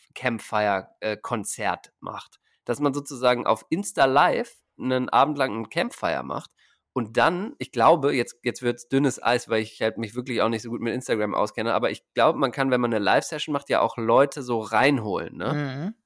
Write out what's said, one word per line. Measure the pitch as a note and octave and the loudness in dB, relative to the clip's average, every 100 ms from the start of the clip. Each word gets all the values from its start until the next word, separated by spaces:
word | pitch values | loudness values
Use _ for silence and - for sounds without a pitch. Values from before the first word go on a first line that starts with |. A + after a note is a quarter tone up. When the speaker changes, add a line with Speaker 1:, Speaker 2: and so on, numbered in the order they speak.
| _ - | _ -6
Speaker 1:
Campfire, | B2+ A2+ - G#2+ G#2 F#2+ F#2 - | -4 -4 -2 0 2 0 -4 -8
äh, | G#2+ G#2 | -6 -6
Konzert | - A2+ G2 - G#2 F2 - _ | -4 -6 -4 -4 -4 -4 -8 _
macht? | F2+ G2+ - _ _ _ - | -12 -12 -14 _ _ _ -4
Dass | A#2+ | 0
man | D3 | 0
sozusagen | C#3 C#3+ C3 B2 B2 - | -2 -6 0 2 4 2
auf | A2 - | 0 0
Insta | E3+ G3+ - C3+ | -4 -2 2 4
Live | C#3 E3+ - B3 - _ - | 6 4 2 -4 -10 _ -8
einen | B2+ B2+ B2+ | -2 -2 2
Abend | A#2+ C#3+ C#3+ | 2 4 2
lang | C3 G#2+ | -2 -2
ein | A2+ | -6
Campfire | E3 A#3+ - - C#2+ | -4 -4 -4 -4 -2
macht | B1+ - - _ _ _ _ | -4 -8 -10 _ _ _ _
und | B2+ A2 A#2 | -6 -2 2
dann, | C3+ F3+ G#3+ - | 2 2 -6 -10
ich | B2 | -6
glaube, | A#2+ A#2 E3 C#3 | 4 6 6 4
jetzt, | C3+ A#2+ - | 0 -2 -4
jetzt | B2 - | -6 -2
wird's | B2 A#2+ - | -2 -4 0
dünnes | C#3 C#3+ - | 2 2 0
Eis, | A2+ B2 - | 0 0 0
weil | A2 | -2
ich | A2 - | -2 -2
halt | A2 A2 | -2 -2
mich | A2 A#2 | -6 -8
wirklich | C3 A2+ | -4 0
auch | A2 | 0
nicht | A2+ | -2
so | A#2 | -6
gut | A2+ | -6
mit | A#2 | -4
Instagram | B2 - A2 G#2 - | -4 -2 -2 0 0
auskenne, | G#2+ - A2+ | -2 -2 -2
aber | A2 A#2+ | 0 0
ich | G#2+ _ | -4 _
glaube, | - B2+ D3 | 2 2 2
man | C3 | 0
kann, | C#3 C3+ | 0 0
wenn | B2 | 2
man | A#2+ | 2
eine | A2 | 0
Live-Session | F#2+ B2 - D3+ - | 2 2 2 -6 -4
macht, | C#3 - | -4 0
ja | B2 | 2
auch | A2+ - | 2 0
Leute | A2+ A#2+ C#3+ D3+ | 2 4 4 0
so | B2 A#2 | -4 -4
reinholen, | G#2 A2 C#3 C3+ G#2+ F2 E2 - | 0 2 4 2 0 -4 -6 -8
ne? | G#2 D3 | -6 -4
Speaker 2:
Mhm. | C#3+ C3 F3+ A3+ | -6 -6 -10 -10